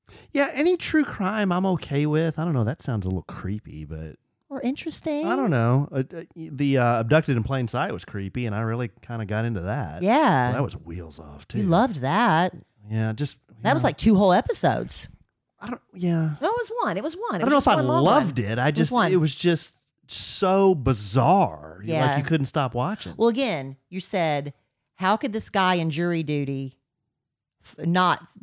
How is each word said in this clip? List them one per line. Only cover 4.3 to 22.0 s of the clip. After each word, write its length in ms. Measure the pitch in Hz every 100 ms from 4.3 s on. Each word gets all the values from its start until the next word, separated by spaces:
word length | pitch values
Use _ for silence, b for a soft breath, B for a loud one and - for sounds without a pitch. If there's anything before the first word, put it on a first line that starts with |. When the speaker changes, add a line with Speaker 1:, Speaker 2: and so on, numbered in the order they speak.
| _ -
Speaker 2:
Or 100 | 277
interesting. 640 | 240 294 320 - 320 294 311
Speaker 1:
I 80 | 349
don't 160 | 240
know. 360 | 127 117 131 143
Uh, 120 | 135 131 170
uh, 80 | - -
y-, 140 | 160
the, 260 | 135 143 135
uh, 200 | 120 120
Abducted 360 | 113 123 - 120
in 60 |
Plain 240 | 110 135 120
Sight 260 | 123 185
was 100 | 87 -
creepy, 400 | 104 95 123 120
and 80 | 104
I 60 |
really 280 | 113 117 120 -
kinda 240 | - 117 101
got 200 | 107 117
into 160 | 104
that. 400 | 90 131 90 78
Speaker 2:
Yeah. 440 | 185 269 277 139 123
Speaker 1:
Well, 80 |
that 100 | 123
was 100 | 135 -
wheels 420 | 85 85 80 -
off, 280 | 76 73 -
too. 120 | -
Speaker 2:
You 40 | 196
loved 320 | 170 254 160
that. 560 | 127 185 233 160 185 - - _ 104
Speaker 1:
Yeah, 240 | 110 110
just, 240 | 110 143 - _ -
Speaker 2:
That 120 | 214
was, 100 | 285
Speaker 1:
yeah. 40 | 262
Speaker 2:
like, 100 | 151
two 180 | 220 196
whole 180 | 202
episodes. 760 | 185 - 427 151 117 123 - - - _ _ _ _
Speaker 1:
I 80 | 208
don't, 120 | 247 _
yeah. 380 | 185 175 165 160 147
Speaker 2:
No, 60 | 330
it 80 | 480
was 140 | 427 480
one. 160 | 262 175
It 60 |
was 100 | 285
one. 220 | 339 453 190
It 0 |
Speaker 1:
I 20 |
don't 60 | 208
Speaker 2:
was 40 |
Speaker 1:
know 60 | 285
Speaker 2:
just 100 | 254
Speaker 1:
if 40 |
I 40 | 175
Speaker 2:
one 120 | 127
long 160 | 131 160
Speaker 1:
loved 340 | 269 208 120
Speaker 2:
one. 120 | 101
Speaker 1:
it. 60 | 113
I 100 | 135
Speaker 2:
It 20 |
was 60 | 151
Speaker 1:
just, 140 | 156
Speaker 2:
one. 200 | 240 180
Speaker 1:
it 60 | 185
was 180 | 151 -
just 440 | 175 160 - _ _ _ -
so 640 | - - - 185 190 196 170
bizarre. 1080 | 123 110 104 120 127 196 127 76 78 85
You, 100 | 104
like, 60 | 160